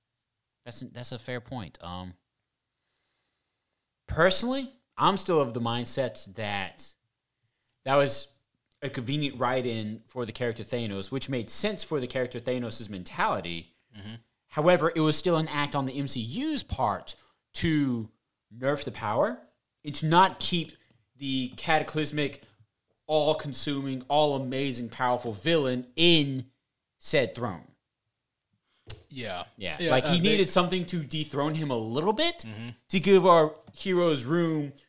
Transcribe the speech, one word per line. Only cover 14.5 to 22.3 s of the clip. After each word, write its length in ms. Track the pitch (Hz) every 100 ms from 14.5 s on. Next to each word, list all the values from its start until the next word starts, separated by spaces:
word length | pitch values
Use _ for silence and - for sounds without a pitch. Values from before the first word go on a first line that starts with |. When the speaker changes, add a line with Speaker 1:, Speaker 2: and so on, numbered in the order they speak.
| - 156 175 156
Speaker 1:
it 60 | 160
was 160 | 156 151
still 200 | 185 160
an 120 | 160
act 260 | 147 143
on 120 | 147 135
the 120 | 135
M 80 | 139
C 120 | 135
U's 420 | 113 165 311 294
part 520 | - - 117 95 - - _ _ _
to 540 | - 170 151 139 120 113 _ _ _ _ 113
nerf 280 | 131 -
the 80 | -
power 480 | - 107 123 185 247 - _ _ _
and 100 | 151
to 120 | 143 156
not 340 | 170 190 -
keep 320 | - 175 156 - _ _ _ -
the 360 | 139 131 127 -
cataclysmic, 840 | - 156 151 156 147 151 143